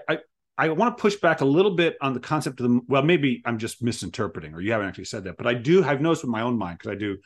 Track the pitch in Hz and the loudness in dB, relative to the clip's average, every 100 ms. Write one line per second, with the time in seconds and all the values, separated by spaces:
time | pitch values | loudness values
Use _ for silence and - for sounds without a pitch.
0 | - 160 - _ _ - 156 160 240 233 | -4 -6 -8 _ _ -2 0 2 0 2
1 | 208 202 170 156 139 151 202 170 165 - | 0 2 2 4 4 4 4 2 0 0
2 | 135 120 - 151 147 127 120 120 120 139 | -4 -4 -2 -4 -4 -2 2 2 2 2
3 | 151 180 139 120 120 113 113 - 117 - | 4 4 2 -2 -4 -6 -6 -4 -4 -4
4 | 92 - 101 90 76 80 101 110 98 87 | -6 -6 -6 -6 -12 -8 -2 -2 -2 -8
5 | 92 110 92 85 113 123 123 190 143 135 | -12 -10 -10 -6 -2 -2 4 4 4 2
6 | 165 160 127 110 120 117 90 85 104 98 | 0 0 -2 -2 -2 -2 -4 -8 -10 -6
7 | 104 95 | -6 -8